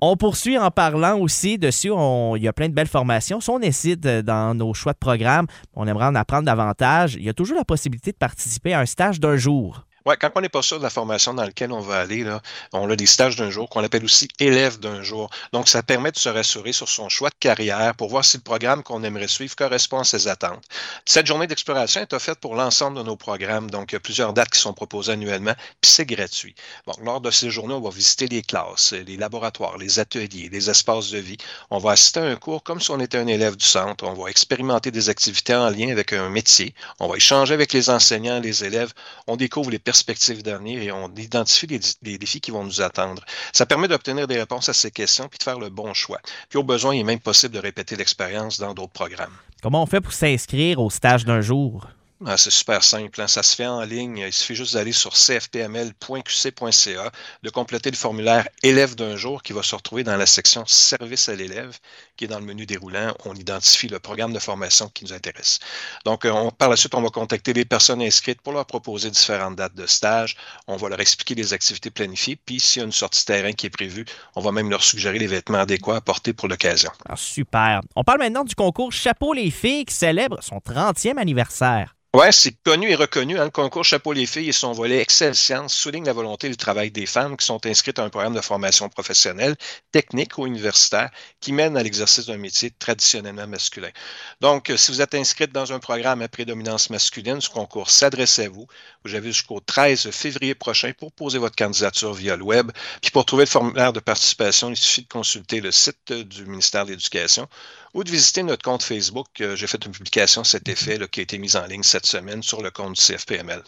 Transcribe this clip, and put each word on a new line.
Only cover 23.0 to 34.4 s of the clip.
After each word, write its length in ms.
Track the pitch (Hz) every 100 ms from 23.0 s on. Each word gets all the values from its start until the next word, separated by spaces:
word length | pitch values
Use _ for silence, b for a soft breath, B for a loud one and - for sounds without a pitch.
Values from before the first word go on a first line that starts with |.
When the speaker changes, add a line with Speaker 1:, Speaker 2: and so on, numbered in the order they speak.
Speaker 2:
nos 140 | 113 107
programmes. 540 | - 101 95 110 110
Donc, 220 | 101 98
il 40 | 104
y 0 |
a 40 |
plusieurs 320 | - 107 113
dates 160 | 110 113
qui 100 | -
sont 140 | 107
proposées 400 | 98 107 101 104
annuellement, 420 | 107 104 98 104 - B B
puis 80 | -
c'est 160 | - 143
gratuit. 480 | 104 95 - 101 - B B -
Donc, 100 | 98
lors 160 | 113 131
de 100 | 120
ces 200 | 113 120
journées, 240 | 113 110
on 80 | 135
va 80 | 107
visiter 360 | 95 95 - 131
les 140 | 120
classes, 540 | - 98 87 92 -
les 240 | 95 90 95
laboratoires, 580 | 107 113 110 - 90 87
les 220 | 95 110
ateliers, 500 | 107 120 104 95 87
les 200 | 101 98
espaces 400 | 101 - 113 98
de 80 | 101
vie. 180 | 92 104 B B B
On 80 | 101
va 160 | 104
assister 280 | 101 - 165
à 40 |
un 120 | 160 120
cours 260 | - 156
comme 180 | - 170
si 100 | -
on 100 | 143
était 180 | 123 123
un 80 | 120
élève 280 | 107 110
du 120 | 101 -
centre. 400 | 95 98 101 98
On 80 |
va 160 | 95 92
expérimenter 600 | -